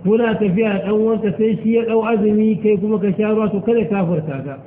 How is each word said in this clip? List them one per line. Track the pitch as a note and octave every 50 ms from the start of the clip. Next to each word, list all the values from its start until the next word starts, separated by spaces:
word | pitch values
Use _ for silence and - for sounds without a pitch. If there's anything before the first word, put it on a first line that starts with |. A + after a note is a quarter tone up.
| -
ko | F#3 G#3+
da | A#3 A#3+ A3+ G#3+
tafiya | F3 G#3+ G3 E3+ G#3+ A3 G#3+
da | G3+ F#3+ F3
ɗan | F#3+
uwanka | G#3+ G#3+ A3 A3+ A3+ G#3 A3 G#3 - G#3+
sai | A3 A3+ G#3+ -
shi | - A3 A#3
ya | A#3 A3+
ɗau | A3 A3 A3 G#3+
azumi | A3 A#3 G#3 G3+ G#3+ G#3 G#3+ A3 A3 A3 -
kai | - G#3+ G#3+ F#3
kuma | G3+ G#3+ A3 G3
ka | F#3+ G3+
sha | F#3+ - G#3+ G#3+
ruwa, | G#3+ A3 G#3+ G3+
to | - G3
kada | - A3+ A#3 A#3 G3+
ka | - G3+ G3 F3+
kafirta | E3 F3 D3+ D#3 D3+ C3+ C3+ C3
ka. | C#3+ C3+ C3+ -